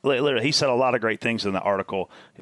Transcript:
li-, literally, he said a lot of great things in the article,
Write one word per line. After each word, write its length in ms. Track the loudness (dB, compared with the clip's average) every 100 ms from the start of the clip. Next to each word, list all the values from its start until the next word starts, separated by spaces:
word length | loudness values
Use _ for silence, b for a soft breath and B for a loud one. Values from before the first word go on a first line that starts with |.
li-, 180 | -2 0
literally, 260 | 0 0 0
he 60 |
said 180 | 0 2
a 40 |
lot 220 | 2 2 2
of 60 |
great 200 | 0 -2
things 240 | -2 -2 -2
in 80 |
the 60 | -2
article, 480 | 0 -2 -2 -6 -6 B B -20